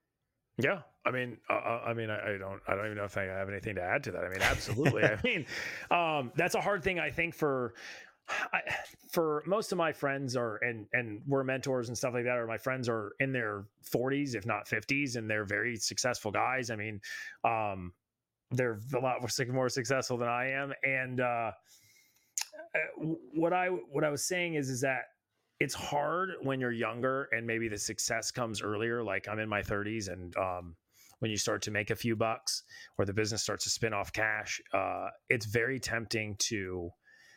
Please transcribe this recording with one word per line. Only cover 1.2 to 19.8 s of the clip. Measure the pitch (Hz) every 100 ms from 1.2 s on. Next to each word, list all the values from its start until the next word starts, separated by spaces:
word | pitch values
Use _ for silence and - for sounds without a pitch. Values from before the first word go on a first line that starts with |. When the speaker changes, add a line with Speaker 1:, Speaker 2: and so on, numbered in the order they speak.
| 123 113 -
Speaker 1:
uh, |
uh, | 107 - 117 120
I |
mean, | 117 110
I, | 104 104 98
I |
don't, | 95 98 -
I | 98
don't | 107
even | 104
know |
if | 101 101
I |
have | 95 95 98
anything | 101 110 95
to |
add | 90 131 123
to |
that. | 87
I | 90
mean, | 95
absolutely. | 107 135 - 113 156 -
I | 131 107
Speaker 2:
<laughs> |
Speaker 1:
mean, | 247 202 131 - - - -
um, | 175 165 151 120 143
that's | 170 214
a |
hard | 170 202
thing, | 180 180
I | 151
think, | 135 170 -
for, | 151 131 120 - - - - - -
I, | - - - - - - - -
for | 175 160 151 156
most | 208 -
of | 180
my | 165
friends | 139 143 139 135 123
are, | 117 104
and, | 120 113 104
and | 123 117 104 110
we're | 135
mentors | 131 131 135 131 117
and | 117
stuff | 131
like | 123
that, | 120 123
or | 113
my | 110
friends | 135 131 120
are | 113 101 -
in | 135
their | 131 107 104 101 _
forties, | - 127 131 139 143
if | 113 110
not | 104 -
fifties, | 110 - 139 143 120
and | 110
they're | 107 101
very | 104 117 113
successful | - 104 127 117 107
guys. | 101 113 131 120
I | 110
mean, | 107 104 - - - -
um, | 113 110 107 95 90 - _ _ _ _ -
they're | 123 123 104 120 127
a |
lot | 131 120
more | 120
suc-, | - 120
more | 131 127
successful | 135